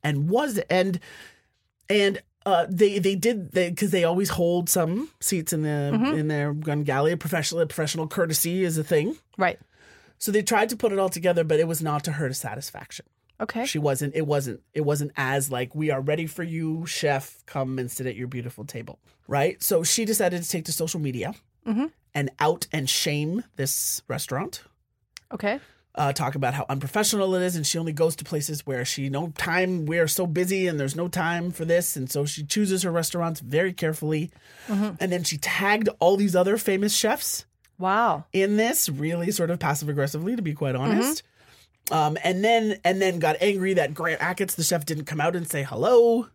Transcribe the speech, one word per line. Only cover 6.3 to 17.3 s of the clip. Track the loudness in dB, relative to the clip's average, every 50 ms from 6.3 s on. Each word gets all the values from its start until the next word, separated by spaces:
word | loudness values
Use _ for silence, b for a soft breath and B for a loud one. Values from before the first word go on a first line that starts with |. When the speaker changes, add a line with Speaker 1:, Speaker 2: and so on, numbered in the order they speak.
| 0 0 0 -2 -2
Speaker 1:
gun | -4 -4 -2 -2 0 0
galley. | 0 0 2 2 2 2
Professional, | 0 -4 -2 -2 -2 -2 -2 0 0 -2
professional | -2 0 -4 -4 -2 -2 -4 -4
courtesy | -4 0 -2 0 0 2 0 0 0 0 0 0
is | 0 0
a | -2 0
thing. | 2 2 2 2 0 -4 -6 _ _ _
Speaker 2:
Right. | 0 0 0 0 -4 b b b b b b b b b b b
Speaker 1:
So | b -6 0
they | 0 0 2
tried | 4 2 2 2 2
to | 0
put | -2 0 0
it | 2 2
all | 0 0
together, | -2 0 0 2 2 2 2
but | 2 4 2
it | 2
was | 2 0 -4
not | -2 -2 -2 -2 -2
to | -4 -4
her | -4 -4 -4 -4
satisfaction. | -6 -8 -8 -10 -10 -12 -12 -14 -14 -18 -16 -18 -18 -18 _ _ _ _ _ _ _
Speaker 2:
Okay. | -8 -6 -4 -6 -4
Speaker 1:
She | -2 -2 0
wasn't, | 2 2 0 0 -2 -2 -2
it | -2 0
wasn't, | 0 0 0 0 -2 -8 -10 _ _ _
it | -2 0
wasn't | 0 0 0 -2 -4 -4
as, | -2 -2 0 0 0 0 -2
like, | -2 -4 -4 -4 -4
"We | -2 0 0
are | 0 0
ready | 0 0 0 0 -2
for | -6 -6 -8 -6
you, | -6 -4 -4 -4 -4 -4 -4 -6
chef, | -6 -6 -2 0 0 0 0 -2 -8